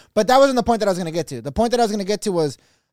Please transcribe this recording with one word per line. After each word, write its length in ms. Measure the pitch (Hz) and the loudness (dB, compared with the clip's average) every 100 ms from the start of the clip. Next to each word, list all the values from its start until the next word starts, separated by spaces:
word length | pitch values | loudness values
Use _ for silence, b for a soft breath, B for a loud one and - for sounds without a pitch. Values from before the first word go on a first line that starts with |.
| b | b
But 120 | - 214 | -2 2
that 100 | 254 | 4
wasn't 180 | 277 254 | 6 4
the 60 | |
point 160 | 226 226 | 0 0
that 80 | 208 | 0
I 20 | |
was 80 | 180 | -2
gonna 140 | 175 | -4
get 140 | 160 156 | -6 -6
to. 140 | 123 | -8
The 100 | 120 | -8
point 180 | 135 226 | -2 0
that 80 | 240 | 2
I 20 | |
was 80 | 233 | 0
gonna 100 | 214 | -2
get 200 | 190 208 | -4 -4
to 100 | 214 | -2
was 240 | 180 151 - _ _ _ | -2 -2 -4 _ _ _